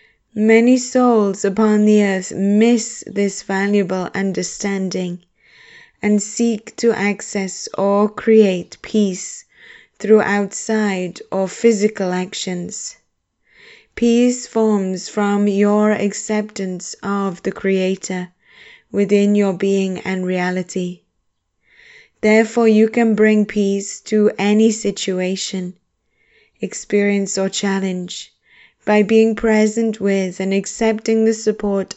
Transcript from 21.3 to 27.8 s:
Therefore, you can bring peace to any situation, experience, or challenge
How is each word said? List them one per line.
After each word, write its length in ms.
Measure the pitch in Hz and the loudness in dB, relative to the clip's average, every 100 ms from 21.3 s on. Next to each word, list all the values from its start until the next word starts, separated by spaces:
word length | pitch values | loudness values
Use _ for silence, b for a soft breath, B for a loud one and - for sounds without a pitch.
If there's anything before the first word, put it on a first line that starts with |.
| _ _ _ b b b b b _ | _ _ _ b b b b b _
Therefore, 460 | 214 220 220 233 226 | 2 4 4 2 4
you 220 | 214 220 | 4 4
can 240 | 233 226 | 2 2
bring 320 | 214 214 214 208 | 4 4 4 0
peace 560 | 208 196 196 202 - | 0 0 -2 -6 -14
to 300 | - 214 208 - | -4 0 2 0
any 320 | 202 208 220 | 0 4 4
situation, 1040 | 214 202 202 - 185 185 190 - 190 180 - _ _ _ _ _ _ _ _ | 2 -4 -6 -4 -4 -4 -4 -6 -8 -8 -12 _ _ _ _ _ _ _ _
experience, 760 | 185 - - 202 202 202 196 - | -10 -10 -4 0 2 0 -2 -2
or 100 | 190 | -4
challenge 840 | - 202 196 | -2 -2 -2